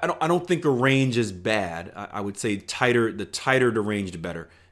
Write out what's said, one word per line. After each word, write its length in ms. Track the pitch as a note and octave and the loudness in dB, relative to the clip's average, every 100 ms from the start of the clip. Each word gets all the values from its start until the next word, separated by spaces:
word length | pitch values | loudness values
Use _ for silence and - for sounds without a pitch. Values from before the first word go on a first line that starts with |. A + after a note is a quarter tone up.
I 40 | E3+ | -2
don't, 160 | - | 0
I 40 | D#3+ | 2
don't 200 | F3 F3 | 2 2
think 160 | F3 | 0
a 60 | D3+ | 2
range 480 | B2+ C3+ C3+ C3+ A#2 | 4 4 4 2 2
is 140 | A2 | 0
bad. 600 | F#2 F2+ A2 F#2 E2 F2 - | -2 -2 0 0 -6 -10 -12
I, 120 | G2+ | -10
I 100 | G#2 | -8
would 160 | G2+ G2 | -8 -4
say 200 | A#2 G2+ | -4 -4
tighter, 540 | - - B2 A#2+ A2+ | -4 0 4 4 2
the 140 | G2+ F#2+ | 0 -8
tighter 460 | - - C3 B2 | -6 0 4 4
the 100 | A2+ | 2
range, 300 | G#2 G#2 F#2+ | 0 -2 -4
the 80 | F2 | -6
better. 280 | F2 E2 D#2+ _ _ | -8 -10 -12 _ _